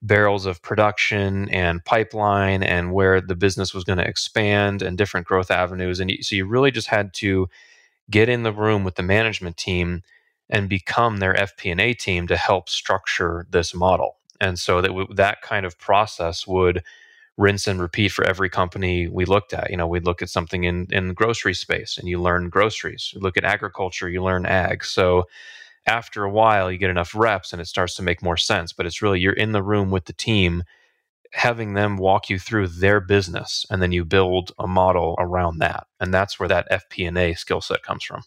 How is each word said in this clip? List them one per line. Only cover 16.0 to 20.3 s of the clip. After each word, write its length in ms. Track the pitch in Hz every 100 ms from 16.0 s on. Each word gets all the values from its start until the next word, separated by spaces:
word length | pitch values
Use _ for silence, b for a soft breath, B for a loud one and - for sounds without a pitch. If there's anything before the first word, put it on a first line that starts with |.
| 110 - 85 82 -
would 360 | 92 90 87 B B B B B -
rinse 300 | 101 101 -
and 140 | 92
repeat 280 | 87 - 101
for 160 | -
every 240 | - 92 92
company 600 | - 90 98 92 87 85
we 160 | 92
looked 280 | 90 98 -
at. 180 | 90 -
You 60 | 90
know, 100 | 82
we'd 200 | 87 87
look 160 | 87
at 80 | 87